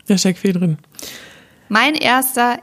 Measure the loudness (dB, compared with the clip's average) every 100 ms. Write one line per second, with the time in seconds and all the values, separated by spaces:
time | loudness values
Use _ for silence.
0 | -2 0 0 0 -2 0 -2 -2 _ -18
1 | -18 -18 -20 -20 -20 _ -4 0 2 2
2 | 2 2 0 0 0 -2